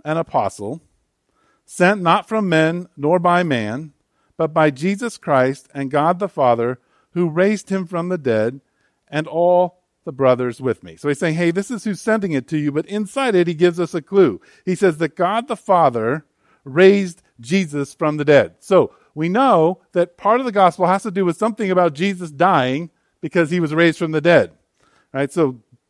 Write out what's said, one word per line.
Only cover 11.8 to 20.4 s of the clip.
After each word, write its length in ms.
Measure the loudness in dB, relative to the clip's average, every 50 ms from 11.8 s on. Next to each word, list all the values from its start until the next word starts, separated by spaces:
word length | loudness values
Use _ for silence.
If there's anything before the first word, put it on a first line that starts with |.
| -6
who's 180 | -6 -8 -6
sending 320 | -4 -2 -2 -2 -2 -2 -4
it 140 | -4 -4 -4
to 80 | -4 -4
you," 140 | -4 -2
but 140 | -4 -4 -4
inside 480 | -4 -6 -8 -6 -6 -6 -4 -2 0 2
it, 120 | 2 0 0
he 80 | 0
gives 240 | 2 2 0 2 0
us 160 | -4 -6 -6
a 60 | -8
clue. 380 | -8 -2 2 4 4 4 2 -2 _ _ _ _ -6
He 120 | -6 -2
says 240 | 0 0 0 0 0
that 160 | -4 -6 -4
God 320 | -2 -2 -2 -2 -2 -4 -6
the 100 | -8 -8
Father 680 | -2 0 2 4 4 2 2 0 -2 -2 -4 -4 -6 _ _ _ _ _ _ _ -16
raised 580 | -6 2 4 6 6 6 4 2 -4 -8 _ _ _ _ -18
Jesus 520 | -8 -2 -2 0 0 -2 -4 -6 -6 -6 -6
from 240 | -4 -4 -2 -2 0
the 80 | 2
dead. 300 | 6 6 6 6 4 -2 _
So 340 | -4 2 4 4 4 2 _ _ _ _ -10
we 140 | -6 -4 -2
know 520 | 0 0 2 2 4 4 4 2 0 -4 _ _
that 260 | -2 -2 -2 -2 _ _
part 220 | -2 0 0
of 60 | 0